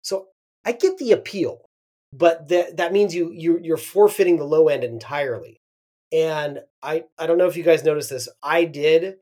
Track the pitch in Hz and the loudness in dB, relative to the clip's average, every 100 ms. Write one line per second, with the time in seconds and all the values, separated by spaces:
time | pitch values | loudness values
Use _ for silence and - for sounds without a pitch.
0 | - 190 - _ _ _ 214 240 370 370 | -6 -8 -8 _ _ _ -6 -2 -2 -2
1 | 254 202 - 202 147 - _ _ _ _ | 0 0 0 -6 -6 -8 _ _ _ _
2 | _ 135 170 165 147 175 175 165 170 196 | _ 0 2 2 -2 -2 0 -4 -2 0
3 | 202 175 170 170 165 170 165 160 - 190 | 0 0 -6 -4 -2 -2 -2 -6 -2 4
4 | 208 208 180 165 147 156 156 139 123 117 | 4 4 2 2 2 2 4 2 -4 -8
5 | 113 143 139 110 82 _ _ _ _ _ | -8 -6 -4 -6 -10 _ _ _ _ _
6 | _ 160 160 156 147 139 - _ 139 160 | _ 0 0 -2 -6 -8 -16 _ -6 -6
7 | - - 160 170 180 170 165 160 156 151 | -6 -6 0 2 2 2 2 4 2 -2
8 | - 131 113 _ 143 165 170 143 151 165 | -6 -10 -12 _ -2 0 0 0 2 2
9 | 185 190 | 0 -12